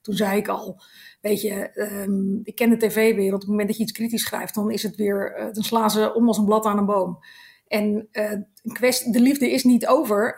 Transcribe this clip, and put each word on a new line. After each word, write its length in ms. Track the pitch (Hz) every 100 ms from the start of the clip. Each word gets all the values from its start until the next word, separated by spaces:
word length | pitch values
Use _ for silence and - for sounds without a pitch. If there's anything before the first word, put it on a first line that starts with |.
Toen 140 | - 190
zei 220 | 202 202
ik 100 | 202
al, 340 | 202 202 185 - - - _
weet 200 | 214 208
je, 120 | 214
ehm, 840 | 196 - - 202 202 196 196 196 196
ik 120 | - -
ken 140 | 233
de 180 | 226 220
T 60 |
V-wereld, 400 | 214 226 202 190
op 60 | 196
het 100 | 196
moment 180 | 208 202
dat 100 | 220
je 60 |
iets 80 | 220
kritisch 320 | - 233 226
schrijft, 320 | - - 190 214
dan 160 | 208
is 120 | 226
het 120 | 214 -
weer, 380 | 202 202 - -
eh, 180 | 220
dan 100 | 214
slaan 280 | - 226 214
ze 220 | 208 214
om 140 | 233 233
als 100 | 214
een 80 | 202
blad 200 | 220 220
aan 120 | 208
een 80 | 202
boom. 340 | 202 180 175 - - - _ -
En, 400 | 214 208 208 220
eh, 200 | 214 208
een 420 | 208 - _ 220
kwestie, 380 | - 247 247 247
de 100 | 226
liefde 300 | 247 285 240
is 120 | 254
niet 240 | 254 240 -
over. 500 | 277 247 202 226